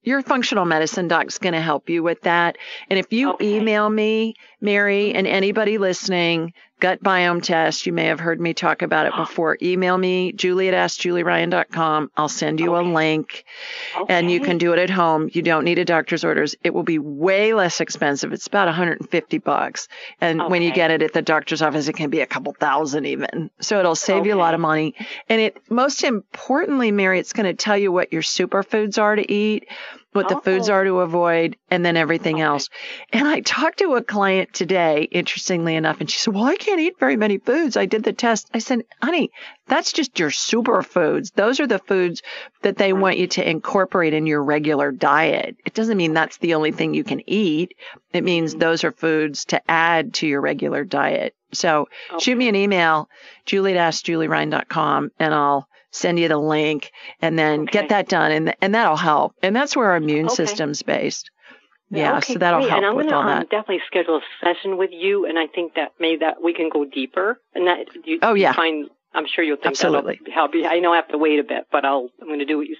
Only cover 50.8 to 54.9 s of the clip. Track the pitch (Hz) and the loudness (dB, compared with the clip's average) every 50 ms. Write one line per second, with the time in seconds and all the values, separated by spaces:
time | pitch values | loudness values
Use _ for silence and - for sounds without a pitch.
50.8 | 143 - - 143 143 147 156 - - - _ _ _ _ - - - 170 156 147 | -4 -4 -2 0 0 0 0 -2 -4 -6 _ _ _ _ -8 -2 0 2 2 0
51.8 | 143 - - - - - 175 165 - 247 254 233 254 233 202 196 202 202 196 180 | 0 -4 -8 -20 -16 -10 -8 -4 -2 0 0 2 2 2 2 2 2 2 2 2
52.8 | 170 160 156 151 151 _ _ - - - - - - - 196 196 190 196 185 175 | 4 4 2 0 -2 _ _ -20 -20 -20 -20 -16 -6 -2 0 0 2 2 2 2
53.8 | 170 165 160 - - 175 165 160 160 156 160 151 151 151 151 - - - - 160 | 2 0 0 -2 -4 -4 -2 -2 -2 0 0 -2 -2 -2 -2 -4 -4 -4 -2 -2
54.8 | 156 151 | 0 0